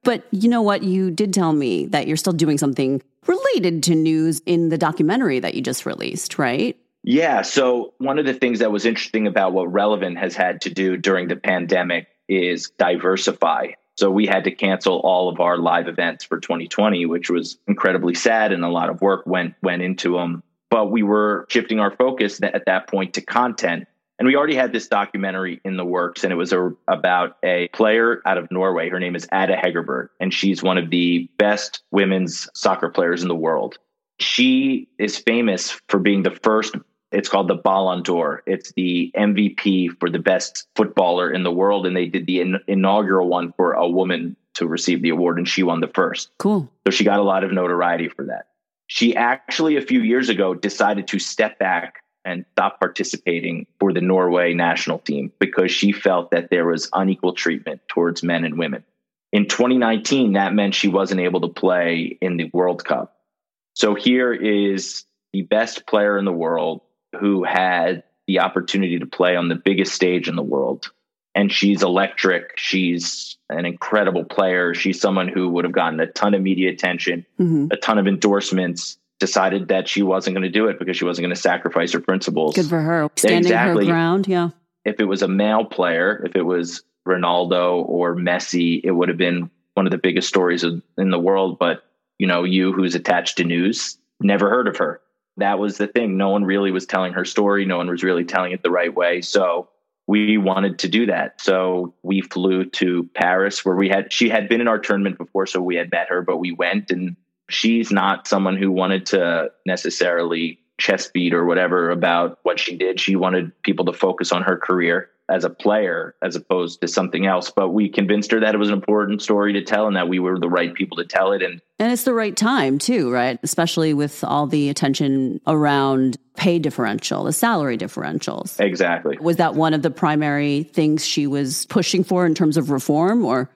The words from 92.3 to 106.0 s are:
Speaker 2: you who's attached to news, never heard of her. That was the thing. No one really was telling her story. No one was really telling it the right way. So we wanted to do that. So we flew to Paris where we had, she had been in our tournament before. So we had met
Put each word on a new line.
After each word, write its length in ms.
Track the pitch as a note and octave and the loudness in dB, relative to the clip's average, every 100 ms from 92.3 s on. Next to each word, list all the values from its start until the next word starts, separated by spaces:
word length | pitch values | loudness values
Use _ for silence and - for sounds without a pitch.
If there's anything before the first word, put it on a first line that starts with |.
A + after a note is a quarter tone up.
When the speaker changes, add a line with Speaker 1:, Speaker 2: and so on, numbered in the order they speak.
| F2 | 2
Speaker 2:
you 280 | F2+ F#2 F#2 | 2 2 2
who's 240 | F#2 F2+ F2 | 2 0 -2
attached 420 | F2 F2 - - | 0 0 0 -2
to 60 | |
news, 540 | F2 E2+ F#2 A2+ - - _ _ | 0 2 0 0 -6 -12 _ _
never 300 | G2+ G2+ G2+ | 0 2 4
heard 180 | A#2+ A2 | 2 0
of 100 | - | 0
her. 240 | E2 - _ _ _ - | -4 -4 _ _ _ -4
That 220 | G2 G2+ | -2 0
was 180 | G#2 G2 | -2 -2
the 100 | G2+ | -2
thing. 300 | B2 A2+ F#2+ | 0 -2 0
No 120 | G2 | 0
one 140 | G2+ | 2
really 280 | F#2+ G2 G2 | 0 0 0
was 140 | F#2 F2+ | -2 -4
telling 280 | F#2+ F#2 | -4 -4
her 100 | F2+ | -4
story. 420 | F2+ - G2+ G2+ F#2+ | -4 0 0 0 0
No 120 | F2+ | -2
one 120 | F2+ | -4
was 140 | F2 | -2
really 220 | F#2+ F2 F2 | -2 -2 -2
telling 260 | F#2 F2+ | -2 -2
it 100 | F2+ | -4
the 100 | F2 | -2
right 220 | F2+ F2 | 0 0
way. 280 | F2+ F2 F2+ | 0 0 0
So 480 | F2 G2+ F2+ F2 F2+ _ _ _ - | 0 0 0 -2 -6 _ _ _ -2
we 320 | G#2 G#2+ G#2+ | 0 2 2
wanted 420 | F#2+ F#2+ G2 F2+ | 2 0 -2 -2
to 100 | F#2 | -2
do 160 | G#2 A#2 | 0 0
that. 340 | - C#2 - | 0 -4 -4
So 540 | - F#2 F#2 F2+ F2 _ | 0 2 2 -2 -4 _
we 180 | F2+ G2 | -2 -2
flew 440 | F#2 F#2 F#2 F#2 F#2 | -2 0 2 2 -2
to 440 | - F#2 F2+ F2 - | -2 0 0 -4 -2
Paris 480 | E2+ F#2 G2 - | 0 2 0 -2
where 120 | G2 F2+ | -2 2
we 120 | F#2+ | 2
had, 240 | G2 G2 | 2 0
she 160 | - A#2 | 0 2
had 220 | A2 G2+ | 2 0
been 100 | A#2 | 0
in 80 | A#2+ | 2
our 120 | G#2+ | 0
tournament 380 | - G2+ G2 F2+ | 0 0 0 -4
before. 280 | F2 G2 F#2+ | -6 -4 -2
So 160 | F#2 | -2
we 140 | F2+ F2 | -2 -2
had 160 | F2 | -2
met 180 | F2 | -4